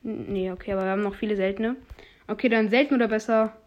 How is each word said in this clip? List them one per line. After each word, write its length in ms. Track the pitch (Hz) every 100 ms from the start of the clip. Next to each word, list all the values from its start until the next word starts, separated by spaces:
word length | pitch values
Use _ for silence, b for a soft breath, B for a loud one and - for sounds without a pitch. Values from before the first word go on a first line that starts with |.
N-, 300 | 226 214 -
nee, 180 | 196 185
okay, 220 | 185 -
aber 100 | 196
wir 80 | 190
haben 100 | 190
noch 140 | 202 196
viele 200 | 214 208
seltene. 420 | 190 196 220 262 B B B B B
Okay, 220 | 220 254
dann 200 | 220 214
selten 260 | 233 285 262
oder 120 | 226
besser. 480 | 220 220 226 220 -